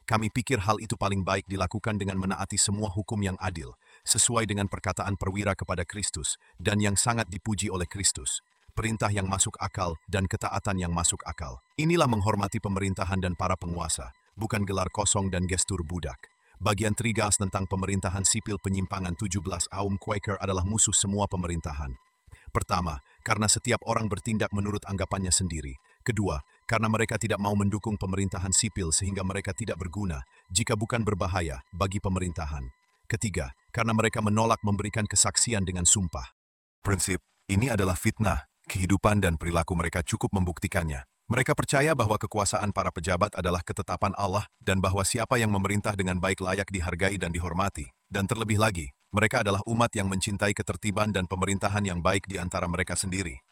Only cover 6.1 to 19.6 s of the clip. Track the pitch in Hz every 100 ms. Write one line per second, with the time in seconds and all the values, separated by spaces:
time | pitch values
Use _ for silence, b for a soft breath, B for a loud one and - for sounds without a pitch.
6.1 | - 73 - b - 87 104 104 98 -
7.1 | 117 113 95 - 104 101 92 87 101 95
8.1 | - 82 - - _ - - 110 110 110
9.1 | 101 95 95 - - - - 90 82 -
10.1 | 98 95 - - 98 104 95 87 85 87
11.1 | 98 - - 73 62 _ - 156 170 147
12.1 | 110 98 104 98 110 104 95 98 92 95
13.1 | 95 90 87 92 92 87 85 82 - 67
14.1 | - b - 110 107 98 98 92 - 101
15.1 | 101 98 90 90 90 - 95 78 87 80
16.1 | - - b b - 98 104 107 104 120
17.1 | 107 110 - 98 98 95 95 95 98 92
18.1 | 95 95 113 104 101 98 98 92 98 92
19.1 | 85 104 98 82 90